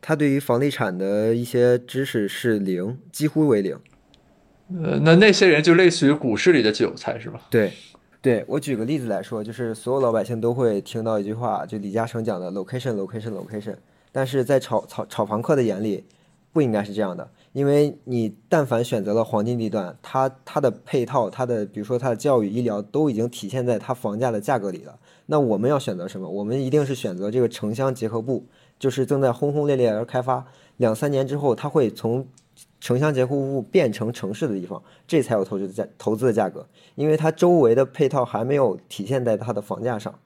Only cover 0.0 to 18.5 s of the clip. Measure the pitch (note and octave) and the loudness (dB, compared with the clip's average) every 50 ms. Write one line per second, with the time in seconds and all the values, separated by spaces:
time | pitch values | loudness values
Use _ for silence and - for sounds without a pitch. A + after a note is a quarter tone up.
0 | - - D#3+ D3+ D3 C#3+ C3+ C#3+ C#3 - B2 A#2 C#3 D3 C3+ - B2+ G2+ F2+ F2+ | -2 -2 0 2 2 2 2 0 0 0 0 2 2 0 0 0 -2 -2 -2 -2
1 | F#2+ G2 G2+ G#2 G#2+ A2+ A2+ A#2+ A#2+ A#2+ - B2 A#2+ B2 B2 B2 B2 B2 - C3 | -2 0 0 0 2 2 0 0 -2 -2 0 2 4 4 4 2 0 -4 -4 -4
2 | C3+ C3+ - A#2+ G#2 G2 - - - B2 A2 G#2 G2 F#2+ F#2 F2 F2+ G2+ B2 C3+ | -4 -2 -2 -2 -2 -2 -4 -2 0 0 0 2 0 -2 -2 -2 -4 -6 -8 -10
3 | - - - - D3+ D3+ - D3+ D#3 D3 B2 G#2 G2 F#2+ C#2+ - - _ _ _ | -14 -16 -8 -4 -4 -2 0 2 4 4 4 2 2 -2 -6 -8 -12 _ _ _
4 | _ _ _ _ _ _ _ _ _ _ _ _ _ _ F#3 F3 D#3+ - C#3+ C#3+ | _ _ _ _ _ _ _ _ _ _ _ _ _ _ -8 -6 -4 -2 0 2
5 | C#3+ D#3 E3 F3 G#3 G#3+ F#3+ F#3 G#3 F#3 D#3+ D3 D3+ E3+ E3 E3+ F#3 F3 E3+ - | 6 8 8 8 10 8 8 8 6 6 6 6 6 6 6 8 8 6 6 6
6 | - C#3 C#3 D3 - C3 G#2+ G#2 - F3+ F3 D3 A2+ G#2+ G#2+ - A#2 F#2+ - - | 4 4 4 4 2 -2 -2 2 4 6 6 6 6 4 2 2 0 0 -2 -4
7 | - - G#2+ A2+ A2 A2+ G#2+ A#2+ - _ - A#2 G#2+ F#2+ - - - - _ - | -6 -6 -6 -6 -8 -12 -14 -14 -12 _ 2 2 2 2 -2 -8 -20 -20 _ -20
8 | _ _ _ _ - C3 A#2+ A2 - - - D3+ C3+ D3 C3+ G#2+ A2 A#2 D3+ D3+ | _ _ _ _ 0 2 2 2 0 -2 -4 -4 -2 -2 -4 -4 -2 -4 -4 -4
9 | B2+ A#2 G2+ F#2+ G2 - B2 A2+ G#2+ A2 A2+ - B2 A2+ A2+ A2 - A#2+ B2+ C#3 | -2 -4 -4 -4 -6 -6 -8 -8 -8 -8 -8 -6 -6 -6 -6 -6 -4 -2 0 0
10 | C3+ A#2+ A2+ A2 F#2+ - A#2+ A2+ A2 A#2 A#2+ B2 C3 A#2 G#2+ G2+ - - - A#2 | 2 2 2 0 0 -2 -4 -2 0 -2 0 2 2 2 2 0 -4 -4 -8 -6
11 | A2 A#2 A2 G#2 G2+ G2+ G#2+ A2+ B2 A#2 G#2 G2+ - F2+ - A2 G2+ G2+ F#2+ A2+ | -2 -2 -2 -2 -2 -4 -6 -4 -4 -4 -4 -4 -4 -6 -8 -8 -8 -4 -2 -2
12 | A2+ A#2 A#2 A#2 A2+ A2 G#2+ F2+ F2+ F2+ F#2 G2+ F#2 - - B2+ B2 C3+ A2+ G2+ | -2 -2 -4 -6 -4 -4 -4 -4 -6 -8 -8 -8 -8 -6 -8 -6 -6 -4 -4 -4
13 | G2 F#2+ A2+ A2+ G#2 A#2 G#2+ F#2+ F#2 F#2+ G#2+ G#2+ G#2 A2+ G2 - _ _ _ _ | -6 -8 -8 -10 -10 -10 -10 -10 -12 -10 -10 -10 -10 -10 -12 -12 _ _ _ _
14 | _ _ _ C3+ C3+ B2+ B2+ C#3 B2+ A#2 C#3+ C3+ - - A#2 G#2+ - - - - | _ _ _ -4 -4 -2 0 -2 0 2 2 2 2 2 -2 -2 -2 -2 -10 -10
15 | G#2+ - - - A2+ G2 G#2 G#2+ A#2 - D#3+ C#3+ B2+ A2 G2+ F#2 G#2+ A2 G2+ F2+ | -10 -10 -4 -4 -4 -2 -2 -4 0 0 2 2 2 0 0 -2 -2 -4 -4 -6
16 | - _ _ _ _ _ _ _ _ _ _ E3 D3 B2+ A2 G#2 G2+ G#2 G2+ G2+ | -8 _ _ _ _ _ _ _ _ _ _ 0 0 2 2 0 -2 -2 -2 -4
17 | G#2+ F#2+ F2+ F2 - - _ _ _ _ _ C3 C#3 C#3 C#3+ D3 D3 D3 - - | -4 -4 -4 -8 -12 -16 _ _ _ _ _ -2 0 2 4 4 4 2 0 -6
18 | _ - B2+ A#2+ A2+ G#2+ G#2 - _ _ | _ -4 -2 -2 -2 -2 -4 -8 _ _